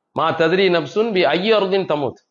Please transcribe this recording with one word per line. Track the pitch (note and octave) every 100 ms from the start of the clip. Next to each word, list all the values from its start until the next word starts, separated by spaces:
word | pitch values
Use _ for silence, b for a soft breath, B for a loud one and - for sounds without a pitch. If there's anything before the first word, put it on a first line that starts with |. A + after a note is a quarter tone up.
| _
"மா | - D#3 D#3+
தத்ரி | D#3+ F#3 F#3+
நப்சுன் | F3 D3 G#3 A#3
பி | F#3 D3
ஐயி |
அர்தின் | E3 G3+ G#3+ G3 G3 E3
தமூத்." | D3 C3 - _